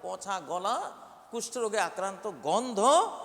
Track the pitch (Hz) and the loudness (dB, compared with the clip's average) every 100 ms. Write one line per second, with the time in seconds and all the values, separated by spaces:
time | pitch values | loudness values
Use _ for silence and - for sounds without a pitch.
0 | 185 185 196 190 170 175 196 269 403 - | -8 -8 -4 -6 -2 -2 0 -2 -4 -10
1 | - - - 233 226 254 220 208 175 185 | -18 -20 -8 -6 -6 -4 0 0 0 -2
2 | 196 185 214 147 135 196 254 202 240 320 | -4 -4 -8 -4 0 2 2 4 6 6
3 | 440 - | 6 -2